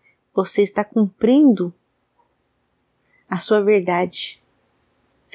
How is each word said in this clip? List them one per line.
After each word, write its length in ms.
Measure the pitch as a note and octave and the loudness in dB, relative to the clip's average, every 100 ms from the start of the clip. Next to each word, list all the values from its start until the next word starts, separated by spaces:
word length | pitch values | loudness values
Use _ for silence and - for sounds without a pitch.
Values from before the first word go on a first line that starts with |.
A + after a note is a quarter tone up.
| _ _ _ | _ _ _
Você 280 | - F#3 - | -6 -2 -2
está 220 | G3+ G#3 | -2 -2
cumprindo 880 | G#3 A3+ G3+ - A3 C#4 C#4+ G3+ F3 - _ _ _ _ _ _ _ _ _ _ _ _ _ _ _ | -4 -2 -2 0 2 4 4 2 -4 -10 _ _ _ _ _ _ _ _ _ _ _ _ _ _ _
a 100 | F3+ | -8
sua 240 | - G#3+ | -2 0
verdade. 800 | G3+ G#3 F3+ F3 F3+ - - - _ _ _ _ _ _ _ _ _ | 2 0 0 -2 -4 -8 -14 -16 _ _ _ _ _ _ _ _ _